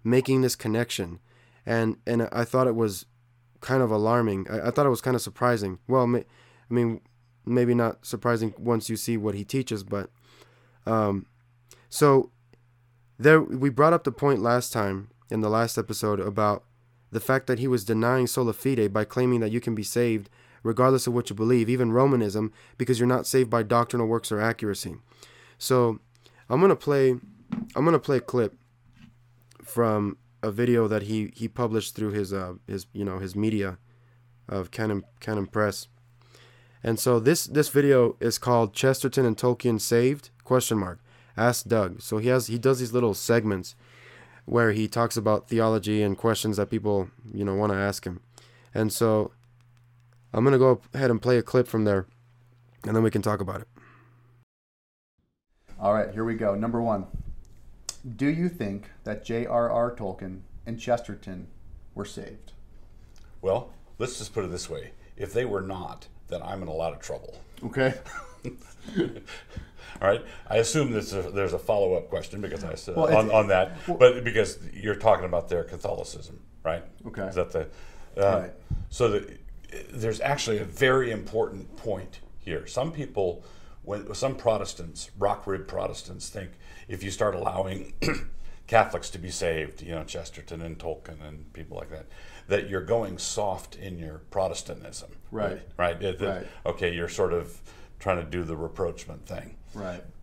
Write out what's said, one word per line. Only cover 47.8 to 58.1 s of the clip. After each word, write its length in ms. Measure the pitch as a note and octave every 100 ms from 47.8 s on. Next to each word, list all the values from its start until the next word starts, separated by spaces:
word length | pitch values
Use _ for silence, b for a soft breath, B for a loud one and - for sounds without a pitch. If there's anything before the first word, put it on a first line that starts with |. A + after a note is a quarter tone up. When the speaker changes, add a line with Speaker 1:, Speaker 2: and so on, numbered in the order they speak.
| G2+ F#2+ G2
Speaker 1:
him. 140 | F2+ _ b b b b
And 180 | - A2
so 380 | - A2+ G#2+ - _ _ _ _ _ _ _ _ _ _
I'm 100 | A2+
gonna 140 | B2+ C3+
go 220 | C3 B2 -
ahead 160 | C3 C3
and 100 | A2
play 160 | B2 B2
a 40 |
clip 240 | A2+ B2+ A#2+
from 160 | A2+
there, 220 | G#2+ G2 F#2 _ _ _ _ _ _ _ G#2
and 100 | A2
then 60 |
we 80 | A2+
can 100 | G#2
talk 200 | G2+ G#2
about 200 | F#2+ G2
it. 80 | - - b b b b b b _ _ _ _ _ _ _ _ _ _ _ _ _ -
Speaker 2:
All 160 | G2
right, 160 | G#2+ G2
here 120 | G#2+
we 100 | A2+
go. 200 | A2 G#2+
Number 280 | G2+ A2+ A#2
one, 240 | A#2 G#2 F#2 - - - - - - - - - B2+